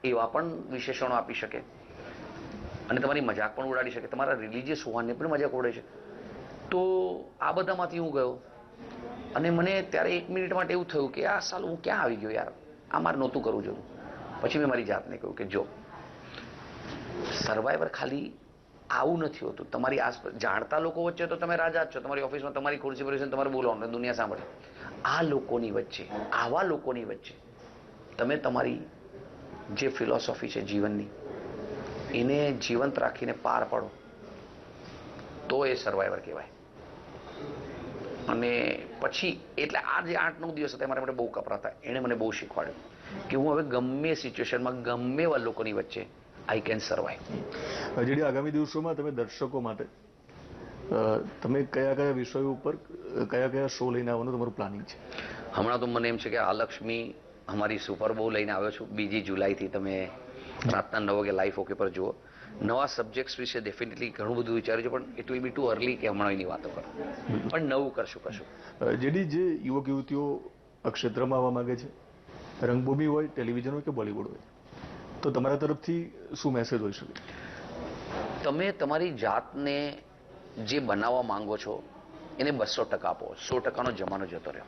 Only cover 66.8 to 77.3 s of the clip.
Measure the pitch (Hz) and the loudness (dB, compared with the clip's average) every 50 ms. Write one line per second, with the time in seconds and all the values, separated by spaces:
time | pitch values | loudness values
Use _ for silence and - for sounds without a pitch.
66.8 | - - - - - - - - - - - - - 113 131 165 160 139 131 135 | -8 -8 -8 -8 -6 -6 -6 -6 -2 0 0 0 0 0 0 2 2 2 2 2
67.8 | 143 135 127 - 107 - - - - 76 - - - - - - - - - - | 2 0 0 -2 -4 -4 -6 -10 -8 -8 -8 -8 -12 -14 -16 -16 -16 -16 -6 0
68.8 | - 117 117 120 123 139 156 190 196 156 143 170 185 180 160 - - 127 131 139 | 2 2 4 4 4 4 4 4 2 2 2 4 4 4 2 2 0 0 0 0
69.8 | 135 135 139 139 131 - 147 139 147 143 143 - - - - - - - - - | 2 2 0 0 0 0 0 0 2 0 0 -2 -4 -12 -16 -18 -20 -20 -20 -4
70.8 | - 120 113 - - 120 104 117 123 127 135 127 127 127 123 123 123 120 123 120 | -4 -2 -2 0 -2 0 2 2 2 4 4 4 4 4 4 2 2 0 -2 -2
71.8 | - - - - - - - - - - - - - - - - - 120 120 127 | -4 -12 -14 -16 -20 -20 -20 -20 -20 -18 -16 -16 -14 -14 -4 0 2 4 4 4
72.8 | 127 131 135 143 156 151 147 151 156 151 - 139 120 113 120 123 123 131 143 147 | 4 4 4 4 4 4 4 4 2 2 0 -2 0 0 0 0 0 -2 -2 -2
73.8 | 143 156 143 123 107 104 104 107 104 107 107 - - - - - - - - - | -2 -2 0 0 0 -2 -2 -4 -4 -6 -8 -12 -16 -20 -20 -20 -20 -18 -16 -14
74.8 | - - - - - - - - - 147 123 123 123 135 143 139 151 151 151 - | -14 -12 -12 -12 -12 -12 -12 -2 0 2 2 4 4 4 4 4 4 2 0 0
75.8 | - - 170 170 170 - - - - - 156 - - 147 131 120 117 - 135 113 | 0 0 0 0 0 -4 -10 -14 -12 -10 -8 -2 0 2 4 4 2 4 2 2
76.8 | 107 101 98 - - - - - - - | 2 0 -2 -4 -10 -10 -12 -12 -12 -12